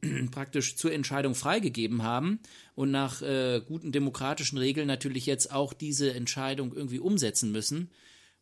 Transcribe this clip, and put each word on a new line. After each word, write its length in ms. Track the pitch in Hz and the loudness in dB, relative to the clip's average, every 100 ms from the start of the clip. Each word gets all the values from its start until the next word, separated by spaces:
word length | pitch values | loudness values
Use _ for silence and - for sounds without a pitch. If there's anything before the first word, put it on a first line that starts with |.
<clears throat> 300 | 151 135 127 | -4 0 -2
praktisch 440 | 131 135 143 127 - | -4 -4 -2 -2 0
zur 160 | 165 | 0
Entscheidung 420 | 156 131 139 135 | 0 0 0 0
freigegeben 720 | 123 143 208 190 117 110 117 | 0 0 2 0 0 0 0
haben 360 | 110 120 165 220 - - - - | 0 0 0 -2 -6 -20 -14 -2
und 160 | 135 | 0
nach, 300 | 139 139 127 | 2 0 -2
äh, 380 | 139 135 127 123 120 | 0 2 2 0 -2
guten 260 | 160 160 | -6 -2
demokratischen 680 | 139 139 127 135 151 131 139 | 2 2 0 -2 -2 -2 2
Regeln 260 | 131 143 143 | 2 2 0
natürlich 380 | 131 139 131 127 | 0 -2 -2 0
jetzt 260 | 135 - | 0 0
auch 220 | 139 143 | 0 0
diese 400 | - 151 139 139 | -2 -4 2 2
Entscheidung 600 | 123 117 - 135 139 127 131 | 2 -2 -2 -2 -2 -4 -4
irgendwie 240 | 139 127 | -4 -2
umsetzen 520 | 185 202 120 - 110 | 2 4 4 2 0
müssen 380 | 107 107 147 175 - - - - _ | 0 -2 -2 -6 -12 -20 -20 -20 _